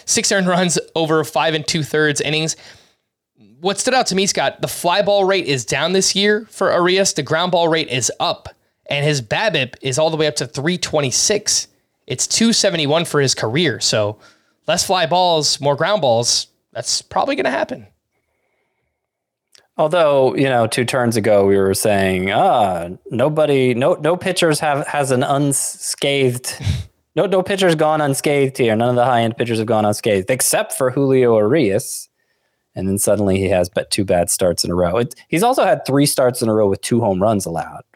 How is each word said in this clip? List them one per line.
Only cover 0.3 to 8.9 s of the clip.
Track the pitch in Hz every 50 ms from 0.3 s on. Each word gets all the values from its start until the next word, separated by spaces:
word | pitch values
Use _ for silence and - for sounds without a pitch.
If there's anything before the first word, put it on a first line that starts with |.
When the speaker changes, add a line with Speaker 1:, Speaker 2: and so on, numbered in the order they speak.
| 214
Speaker 1:
earned | 196 185 180
runs | 180 175 185 175 - - - - _
over | 160 160 151 160 156 147
five | 151 - 156 151 - 151
and | 156 143
two-thirds | - - 165 143 - - 151 156 151 143 -
innings. | - 143 156 156 156 160 - - - - - - _ _ _ _ _ _ _ _ _ _ _ _ 110 95 113 135
What | 165 190 196 -
stood | - 254 254
out | 254 247 -
to | 185
me, | 190 196
Scott, | - - 180 143 135 - -
the | -
fly | 139 - - - 175 180 202 202
ball | 202 202 202 196
rate | 185 196 190 131
is | 123 143 131 -
down | - 147 135 156 170 185
this | 190 185 - -
year | 190 202 208 208 214 226 -
for | - - 196 170 -
Arias. | 170 175 175 180 190 196 190 -
The | - 139
ground | 127 156 160 175 180 175
ball | 170 170 165
rate | 165 165 151 -
is | 123 131 117 - - -
up, | - 170 - - - - - _ _ _ _ _ _ -